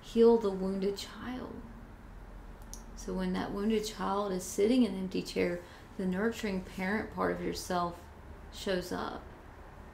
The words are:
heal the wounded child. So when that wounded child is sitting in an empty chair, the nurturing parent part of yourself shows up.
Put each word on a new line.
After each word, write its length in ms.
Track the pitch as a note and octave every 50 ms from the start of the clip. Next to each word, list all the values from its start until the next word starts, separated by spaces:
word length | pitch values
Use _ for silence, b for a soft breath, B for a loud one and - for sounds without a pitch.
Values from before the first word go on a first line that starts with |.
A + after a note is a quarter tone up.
heal 360 | - - - A3+ A3+ A#3 A#3
the 120 | A3+ A3 G3
wounded 480 | F#3+ F#3 F#3 F#3+ G3 G3 F#3+ G3+ G3
child. 560 | - - - - G#3+ A3+ A#3+ B3+ B3+ - - - - - - - - - - - - - - - - - - - - - - - - - - - - - - -
So 160 | - - G3 F#3
when 200 | F#3 F#3 F3+ F#3
that 180 | F#3 - -
wounded 340 | - G3+ G3+ A3 A3 G#3 G#3+
child 460 | - - - F#3 F#3+ G3 G3+ G#3 G3+
is 120 | F#3 F#3 -
sitting 400 | - - - G3+ A3 B3+ B3+ A#3+
in 100 | G3 F#3+
an 60 | F#3+
empty 220 | F#3+ F#3 - F3+
chair, 380 | F3 - - F#3 F#3 F3 F3 F3 B B B B B B -
the 80 | - F#3+
nurturing 560 | F#3 F#3 F#3 G#3+ A#3 A3+ - A3+ G#3 F#3+ F#3
parent 520 | F#3 - - F#3+ F#3 F#3+ G#3 G#3+ - - F3
part 160 | F#3 F#3 F3 F3
of 80 | F3
yourself 540 | F3 F3 F3 - - - F3+ F3 F3 F3 E3+ - - - - - - - - - - - -
shows 380 | - - G3+ F#3 F3+ F3 -
up. 300 | F#3 F#3 G#3+ - - - - - - - - - - - - - - - - -